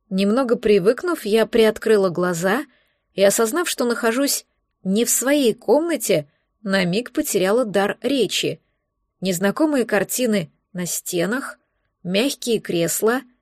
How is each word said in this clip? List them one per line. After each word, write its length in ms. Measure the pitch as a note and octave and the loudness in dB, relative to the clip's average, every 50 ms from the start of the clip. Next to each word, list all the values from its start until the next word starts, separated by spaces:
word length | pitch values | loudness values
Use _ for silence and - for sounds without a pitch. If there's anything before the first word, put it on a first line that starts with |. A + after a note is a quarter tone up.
| _ - | _ -6
Немного 480 | F#3+ F#3+ G3 G3+ G#3+ C4 C#4 A3+ A#3 | -2 0 0 2 2 0 2 0 0
привыкнув, 680 | - - G#3 G#3 G3 E3+ G#3+ B3+ - - F4+ E4 - - | 0 2 4 4 4 4 2 2 2 0 -4 -4 -4 -2
я 180 | G3+ G#3 A3+ A3 | 0 2 2 2
приоткрыла 640 | A3 - A3+ A3 G#3+ G#3+ - - A#3+ A3 G3+ F#3+ F#3 | 2 4 4 4 4 2 0 2 2 4 4 2 2
глаза 560 | D#3+ F3+ F3+ F3+ F3 E3 F3+ F#3+ G3+ C#4 D4+ - _ _ _ _ _ _ _ _ | 0 0 -2 -2 -2 -2 0 0 0 -2 -4 -8 _ _ _ _ _ _ _ _
и, 100 | _ F#3 | _ 2
осознав, 460 | G3+ G3 - - A3+ A3 B3 E4+ E4+ - | 2 4 4 2 0 0 0 -2 -2 -2
что 160 | - - B3+ | -2 -2 -2
нахожусь 640 | A#3+ A#3 - B3 A3+ A3+ C4 C#4+ C#4 - - - _ _ _ _ _ _ _ - | -2 -2 0 0 0 0 0 0 -2 -2 -4 -8 _ _ _ _ _ _ _ -4
не 200 | F#3 G3 A3 A#3+ | -2 0 0 0
в 60 | A#3 | 0
своей 420 | - - A#3 C4 D4 D4 C4+ A3 | 0 0 0 2 2 4 2 2
комнате, 760 | - - - - A#3 D4 E4 E4+ D#4+ A3+ - - F#3+ D#3 C#3+ - _ _ _ _ _ _ G#3+ | 0 0 0 2 2 2 2 0 -2 -4 -2 0 0 0 -2 -4 _ _ _ _ _ _ -6
на 200 | G3 G3 G3 F#3 | -2 -2 0 0
миг 280 | F3 F3 A3 B3+ - | 0 -2 -2 -4 -4
потеряла 520 | - D#4 D4+ - - G3 F3+ F#3+ G#3 B3 C4 | -4 -4 -4 -2 0 0 2 2 2 0 0
дар 320 | G#3 E3+ G3+ G3 G#3 - - | 0 0 0 0 0 -2 -4
речи. 580 | - B3 C#4+ C4 G3+ F3 - - - C#3+ E3 - _ _ _ _ _ _ _ _ _ _ _ _ | -4 -2 0 0 0 0 -2 -4 -4 -4 -6 -8 _ _ _ _ _ _ _ _ _ _ _ _
Незнакомые 640 | F3+ F#3+ F#3 E3+ G3 G3+ - - D#4+ D#4 D4 C4 A3 | -4 -4 -2 0 -2 -2 0 0 0 0 0 0 0
картины — 680 | A3+ A3 G3 G3 - - - B3+ A3+ G#3 G3 D#3+ - _ _ _ _ - | 0 0 0 0 -2 -2 -2 -2 0 0 -2 -4 -6 _ _ _ _ -10
на 120 | F3+ F3+ | -8 -8
стенах, 720 | E3+ - - - - F3+ F3 E3+ F#3+ A#3+ C#4 C#4+ - - - _ _ _ _ _ _ _ _ | -6 -6 -8 -8 -6 -4 -2 -2 -2 -2 -4 -6 -10 -14 -18 _ _ _ _ _ _ _ _
мягкие 560 | - F3 F#3 G3+ B3 C#4+ - - - A#3+ A3 F#3 | -8 -4 -2 0 0 -2 -4 -6 -4 -4 -4 -4
кресла 640 | - - - E3+ E3 E3 - - G#3 G#3+ A#3+ C4 - - _ _ | -2 -4 -2 -2 -2 -2 -2 0 0 0 0 -2 -4 -10 _ _